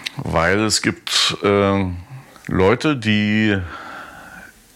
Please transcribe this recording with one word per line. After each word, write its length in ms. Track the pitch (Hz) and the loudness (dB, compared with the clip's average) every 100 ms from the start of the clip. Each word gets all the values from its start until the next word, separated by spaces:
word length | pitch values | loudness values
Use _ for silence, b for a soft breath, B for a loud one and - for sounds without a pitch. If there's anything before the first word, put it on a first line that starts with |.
| - - | -12 -10
weil 440 | - 82 82 101 | -2 0 2 2
es 220 | 110 - | 2 0
gibt, 540 | - - - - - - | -2 -4 -4 -2 0 0
äh, 420 | 101 101 101 98 92 87 87 131 B B - | 2 4 4 2 0 -4 -12 -18 B B -4
Leute, 500 | 87 92 110 156 143 | 2 4 4 2 0
die 640 | 110 107 104 107 107 98 85 B B B B B B B B - _ | 0 2 2 2 2 0 -2 B B B B B B B B -20 _